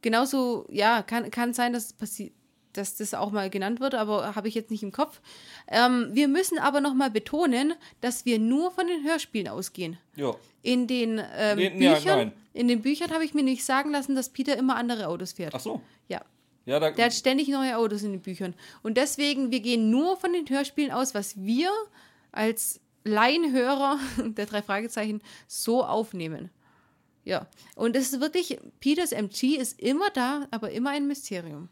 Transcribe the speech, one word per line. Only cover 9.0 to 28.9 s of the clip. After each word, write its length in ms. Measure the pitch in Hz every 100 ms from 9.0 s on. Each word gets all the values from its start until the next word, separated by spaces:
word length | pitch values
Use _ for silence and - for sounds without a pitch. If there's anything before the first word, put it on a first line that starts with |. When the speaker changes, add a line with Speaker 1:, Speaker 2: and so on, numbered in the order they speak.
Speaker 1:
Hörspielen 440 | 294 320 - 220 175
ausgehen. 500 | 110 185 - 170 170 _ -
Speaker 2:
Ja. 200 | 139 - - _
Speaker 1:
In 240 | - 247 240
den, 340 | 254 226 220 - -
ähm, 200 | 214 202
Speaker 2:
Nee, 140 | 190
nee, 160 | 190 262
Speaker 1:
Büchern, 280 | 311 320 381
Speaker 2:
nein. 140 | 220 - _
Speaker 1:
in 140 | - 240
den 140 | 240
Büchern 300 | 240 294 339
hab 100 | 320
ich 120 | 320
mir 100 | 302
nicht 220 | 262 254 -
sagen 260 | 269 302
lassen, 240 | 285 269 269
dass 140 | 254
Peter 260 | - 269 269
immer 180 | 262 233
andere 320 | 240 233 175
Autos 260 | 170 185
fährt. 220 | - 165 -
Speaker 2:
Ach 40 |
so. 220 | - 240 - _ _
Speaker 1:
Ja. 140 | 180 - _ _ _ -
Speaker 2:
Ja, 140 | 143
da 120 | 156
Speaker 1:
Der 140 | 156 233
hat 80 |
ständig 340 | 240 262 269 277
neue 300 | 277 262 233
Autos 260 | 220 208
in 80 | 208
den 100 | 190
Büchern. 320 | 185 180 185 175 - -
Und 120 | 220 220
deswegen, 520 | 285 - 285 269 262
wir 80 | 247
gehen 300 | 214 240 220
nur 280 | 240 339 370
von 140 | 370
den 140 | 349 294
Hörspielen 440 | 269 277 - 285
aus, 240 | 233 269 208
was 200 | 202 202
wir 280 | 190 240 349 427 427 - - _ _
als 480 | - 220 226 - - _ _
Laienhörer 960 | 214 208 233 311 320 254 247 277 269 285 262 240
<laughs> 0 |
der 220 | 226 214 208
drei 160 | 208
Fragezeichen 600 | 208 202 226 - 214 214 - - -
so 360 | - - 240
aufnehmen. 680 | - 214 220 185 160 156 175 _ _ _ _ _ _ _ -
Ja. 220 | 185 - _ - -
Und 200 | 233 247
es 180 | 262
ist 80 | 269
wirklich, 380 | 311 359 349 269 - _
Peters 320 | 269